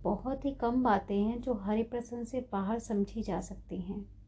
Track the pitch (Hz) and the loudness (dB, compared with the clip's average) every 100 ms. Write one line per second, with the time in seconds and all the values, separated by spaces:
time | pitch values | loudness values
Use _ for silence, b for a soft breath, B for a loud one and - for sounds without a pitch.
0 | - 202 254 269 285 269 233 254 247 196 | 0 0 0 -2 -2 0 2 4 6 4
1 | - 202 208 240 254 214 196 214 226 240 | 4 2 2 2 0 0 2 2 2 -2
2 | 233 240 226 254 254 196 196 233 - 202 | -4 -6 -4 -4 -2 -2 0 0 0 0
3 | 196 226 214 185 185 190 - 185 180 208 | 0 -2 -2 -2 -4 -10 -8 -6 -4 -6
4 | 202 - | -8 -16